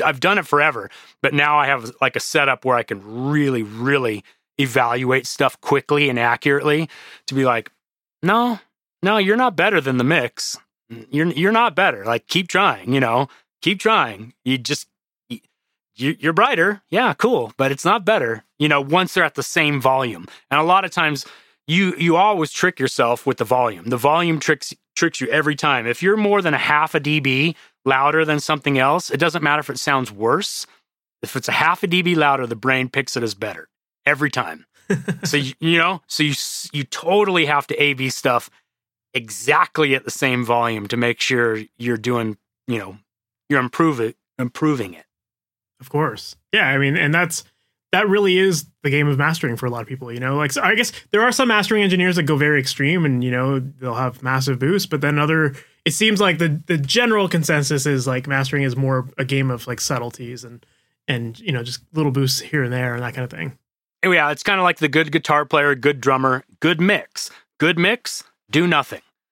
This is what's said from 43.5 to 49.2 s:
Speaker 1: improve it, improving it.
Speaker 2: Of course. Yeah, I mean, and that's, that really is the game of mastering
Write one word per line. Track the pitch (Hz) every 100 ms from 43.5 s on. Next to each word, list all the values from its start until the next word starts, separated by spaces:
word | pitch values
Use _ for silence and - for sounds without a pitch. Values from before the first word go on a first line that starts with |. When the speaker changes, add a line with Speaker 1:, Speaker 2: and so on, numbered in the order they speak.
| 143
Speaker 1:
improve | 123 - 165 135
it, | 113 - _ -
improving | 123 - 156 143 98
it. | 87 - _ _ _ _ _ _ _
Speaker 2:
Of | -
course. | 147 151 110 - - _
Yeah, | 214 160
I | 135
mean, | 139 160
and | 151
that's, | 160 175 - - _ _ _ _
that | 180 214
really | 202 196 185
is | 190 165 - _
the | 147
game | 143 147
of |
mastering | 135